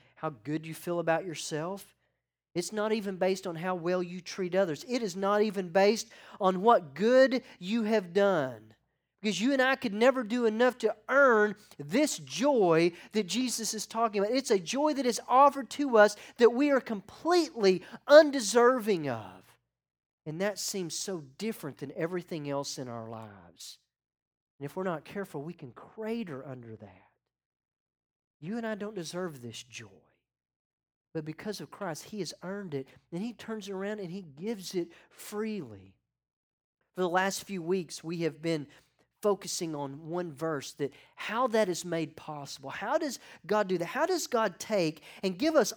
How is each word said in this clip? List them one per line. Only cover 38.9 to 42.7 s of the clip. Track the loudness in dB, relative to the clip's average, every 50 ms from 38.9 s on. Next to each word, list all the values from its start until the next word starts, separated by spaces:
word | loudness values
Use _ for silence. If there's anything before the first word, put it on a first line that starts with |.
| _ _ _ _ _ _ 0
focusing | 0 0 0 -2 -8 -8 -6 -6 -6 -6
on | -6 -8 -8 -10 -10 -10 -6
one | -6 -4 -4 -6
verse, | -6 -6 -4 -4 -4 -4 -6 -8 -8
that | -6 -6 -6 -6 -10 -20 _ _
how | -12 -10 -6 -2 0 0 2
that | 2 2 2 2
is | 0 -4 -6
made | -4 -4 -4 -4 -6 -8
possible. | -12 -14 -14 -12 -12 -12 -14 -14 -14 -14
How | -14